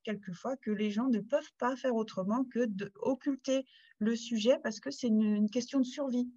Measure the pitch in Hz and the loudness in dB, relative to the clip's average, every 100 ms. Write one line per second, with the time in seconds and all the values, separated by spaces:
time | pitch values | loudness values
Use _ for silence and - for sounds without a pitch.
0 | - 208 202 170 226 269 220 208 214 208 | -6 -6 -6 -8 -6 -6 -4 -2 0 0
1 | 262 220 202 294 302 - 247 262 262 226 | 2 0 2 -2 -2 -4 -2 0 0 0
2 | 220 - 185 240 247 226 247 190 202 - | -2 -2 0 0 0 0 0 -2 -8 -6
3 | - 269 294 262 - 269 269 - - - | -2 -2 -2 -4 0 0 -2 -14 -18 -2
4 | 214 233 - 226 214 311 240 220 269 - | 0 0 -2 0 4 4 2 -6 -8 -4
5 | 247 214 214 208 214 247 247 269 254 294 | 2 4 4 4 2 0 0 0 0 0
6 | 277 247 247 | -2 0 -2